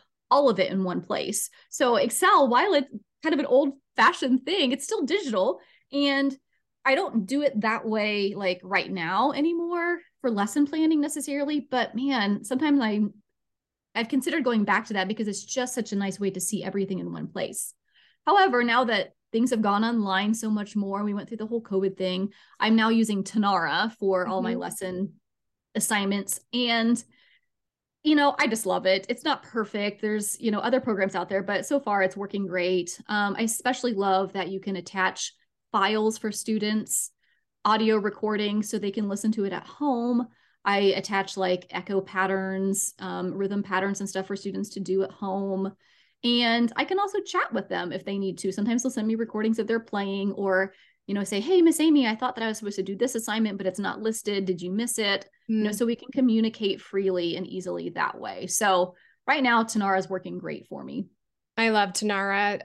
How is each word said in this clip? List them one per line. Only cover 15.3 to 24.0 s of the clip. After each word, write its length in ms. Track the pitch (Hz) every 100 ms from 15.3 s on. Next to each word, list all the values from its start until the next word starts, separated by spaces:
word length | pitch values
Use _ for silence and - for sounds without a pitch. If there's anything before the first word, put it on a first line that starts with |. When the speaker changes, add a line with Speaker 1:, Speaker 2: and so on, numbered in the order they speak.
| 196
Speaker 1:
just 300 | - - 254
such 180 | 254 226
a 40 | 202
nice 220 | 196 190
way 120 | 202
to 100 | 190
see 240 | 185 196
everything 340 | 196 196 196 185
in 140 | 175
one 160 | 165 156
place. 440 | - - - - - _ _ _ _ -
However, 380 | 392 381 247
now 180 | 240 233
that 280 | 247 214 - - _
things 180 | 226 254
have 120 | 233
gone 220 | 214 202
online 500 | 226 240 202 190 202
so 160 | 220 220
much 240 | 214 202
more, 300 | 208 196 196
we 100 | 208
went 140 | 202 -
through 80 | 226
the 100 | 220
whole 160 | 233
covid 340 | 226 190 190 190
thing, 340 | 185 185 196 - _ -
I'm 160 | 214
now 140 | 226 220
using 340 | 226 220 202
Tonara 680 | 190 220 202 190 160 156 220
for 280 | -